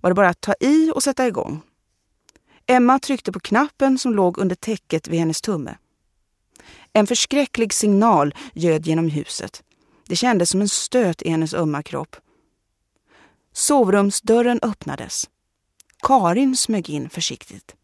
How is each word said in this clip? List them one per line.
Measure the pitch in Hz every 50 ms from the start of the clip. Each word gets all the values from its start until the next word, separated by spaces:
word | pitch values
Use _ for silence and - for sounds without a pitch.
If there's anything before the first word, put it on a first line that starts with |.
var | - 180
det | 180
bara | 185 202 180
att | 175 _
ta | - - - -
i | - 262 294 320 320 320 311
och | 285
sätta | - 285 262 - 262
igång. | 247 185 - - - - 156 - _ _ _ _ _ _ _ _ _ _ _ _ _ _ _ _ _ _ _ _
Emma | - 254 254 240 240 262 269
tryckte | - - 277 240 - -
på | 185 180
knappen | _ - 202 226 294 294 _ _ 277 269 262 254
som | - 254 226
låg | 202 190 180 175 -
under | - 185 180
täcket | - - - 220 - _ _ - 160 - -
vid | 160 165
hennes | 165 160 156 -
tumme. | - - 202 160 135 87 - - _ _ _ _ _ _ _ _ _ _ _ _ _ _ _ _ - - - - - _ _
En | 214 208
förskräcklig | 196 - - - - 285 285 285 - _ - 226 208
signal | - - - 208 202 196 214 233 208 156 143 147 - - - -
ljöd | _ - 160 175 156 156 156
genom | 160 160 160 165 165
huset. | 147 147 - - - - - 101 - - _ _ _ _ _ _ _ _ _
Det | - -
kändes | - - 247 240 190 170 170
som | - 190
en | 208 202
stöt | - - - - - 254 233 180 160 -
i | - 165
hennes | 165 160 160 156 160
ömma | - 170 156 147 143
kropp. | 151 - - 139 151 _ - - _ _ _ _ _ _ _ _ _ _ _ _ _ _ _ _ _ _ _ _ _ _ _ _ _ _
Sovrumsdörren | _ - - - 294 277 233 185 190 202 196 202 196 - _ - 226 240 233 240 240 233
öppnades. | - 233 208 _ - 156 139 - 110 - - - - - _ _ _ _ _ _ _ _ _ _ - _ _ _
Karin | - - 269 254 196 170 175 233 277 269 262
smög | 254 - - 220 202 170 -
in | 151 147 135 160
försiktigt. | - 170 160 - 139 - - - - 98 _ - - _